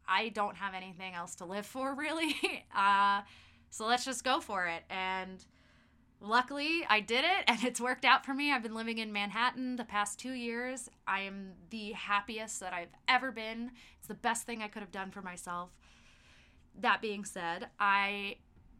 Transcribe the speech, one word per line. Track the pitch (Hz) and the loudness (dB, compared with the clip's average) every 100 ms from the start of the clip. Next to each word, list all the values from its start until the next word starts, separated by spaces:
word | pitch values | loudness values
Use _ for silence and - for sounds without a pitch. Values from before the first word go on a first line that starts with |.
| - | 2
I | 190 226 | 2 2
don't | 214 202 180 | 0 -2 -2
have | 196 | -6
anything | 185 190 175 190 | -6 -10 -12 -10
else | 175 180 - | -8 -10 -10
to | 175 | -6
live | 202 202 | -6 -6
for, | 262 269 277 | -4 -4 -2
<laughs> | |
really. | 302 320 320 - 381 277 - 208 | -2 0 -2 0 -2 -2 -2 4
Uh, | 196 196 202 202 202 - - - _ | 6 8 6 4 -2 -16 -20 -20 _
so | - 220 | -4 2
let's | 247 | 2
just | 269 240 262 | 2 -2 2
go | 302 | 2
for | 320 190 175 | 2 -2 0
it." | 165 - | -2 -6
And | 190 185 185 185 185 - _ _ _ _ _ _ _ | -4 -2 -2 -4 -12 -18 _ _ _ _ _ _ _
luckily, | 202 240 254 285 302 339 294 | 2 2 2 -2 0 0 4
I | 214 | 2
did | 208 240 320 | 4 2 4
it, | 381 - | 4 2
and | 233 | 2
it's | 240 - | 0 0
worked | 247 254 262 | -2 2 6
out | - - | 6 4
for | |
me. | 269 294 | 0 2
I've | 262 | 2
been | 226 | 0
living | 226 226 226 | -4 -4 -4
in | 214 | -2
Manhattan | 208 202 214 240 233 254 247 | -2 -2 2 0 0 -4 -4
the | |
past | 240 208 208 - | -2 -2 -2 -4
two | 254 | -6
years. | 254 233 233 254 254 - - - | -4 -4 -4 -4 -6 -12 -10 -4
I | 196 | -2
am | 196 196 190 175 170 | -4 -8 -12 -16 -12
the | 220 208 | -10 -8
happiest | 196 202 202 202 220 220 - | -8 -2 -2 -2 -8 -8 -8
that | 185 | -6
I've | 180 175 - - | -6 -8 -2 2
ever | 254 262 | 4 2
been. | 226 220 226 247 247 - - | -4 -6 -6 -8 -12 -20 -20
It's | - | -12
the | 208 | -2
best | 233 226 - | 0 0 -4
thing | 226 | -8
I | 208 | -8
could | 220 | -10
have | 196 | -10
done | 196 190 | -8 -8
for | 196 | -10
myself. | 185 180 180 175 180 - - - - - - - - - _ 185 | -10 -10 -8 -8 -8 -16 -20 -20 -20 -20 -20 -20 -20 -20 _ 0
That | 226 196 | 4 4
being | 220 202 202 | 0 -6 -8
said, | 190 170 175 233 - | -6 -4 -4 -8 0
I | 202 202 196 202 202 - _ - - | 4 4 2 -2 -6 -10 _ -20 -20